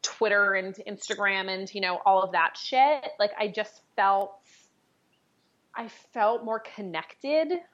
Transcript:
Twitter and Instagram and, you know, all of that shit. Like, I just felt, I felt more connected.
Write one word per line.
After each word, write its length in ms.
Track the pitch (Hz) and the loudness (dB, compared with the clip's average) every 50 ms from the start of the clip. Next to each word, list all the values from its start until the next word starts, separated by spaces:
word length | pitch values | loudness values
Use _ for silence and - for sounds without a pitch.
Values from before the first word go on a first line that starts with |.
| - | -8
Twitter 520 | - - - 226 214 202 202 202 196 196 | -8 -2 0 0 2 4 4 4 2 2
and 200 | 190 190 190 190 208 214 | 0 -2 -4 -10 -12 -12
Instagram 600 | - 208 202 - - 220 190 202 196 196 190 190 190 | -12 -12 -12 -8 -8 -6 -2 -2 -2 0 -2 -2 -4
and, 240 | 190 190 196 190 - | -6 -6 -8 -8 -6
you 60 | 202 | -4
know, 200 | 196 185 180 175 - | -4 -2 -2 0 4
all 160 | 202 196 190 190 | 4 4 4 4
of 100 | 190 175 | 2 2
that 240 | 175 165 170 - | 2 2 2 0
shit. 520 | - - - - 254 269 285 302 277 262 - - - | -4 -10 -2 4 4 6 6 4 2 -2 -10 -4 -2
Like, 140 | 202 208 208 - | -2 -2 0 -2
I 100 | 214 208 | -4 -4
just 320 | 185 214 214 - _ - _ _ _ | -4 -6 -8 -8 _ -20 _ _ _
felt, 420 | - 202 196 196 - 202 - - - _ _ _ _ _ _ _ _ _ _ _ _ _ _ _ _ _ _ _ _ _ _ _ _ _ _ _ | 2 4 4 4 2 0 -4 -8 -18 _ _ _ _ _ _ _ _ _ _ _ _ _ _ _ _ _ _ _ _ _ _ _ _ _ _ _
I 140 | - 233 220 - - - _ _ | -12 -12 -12 -16 -20 -20 _ _
felt 320 | 247 214 208 233 240 233 | 2 2 2 2 2 -2
more 160 | 226 220 220 | -4 -6 -6
connected. 880 | 220 - - - 208 190 170 160 160 - - _ - 269 294 311 320 302 359 349 339 _ | -6 -10 -14 -12 -12 -8 -8 -8 -8 -8 -16 _ -4 0 2 2 2 2 -2 -4 -4 _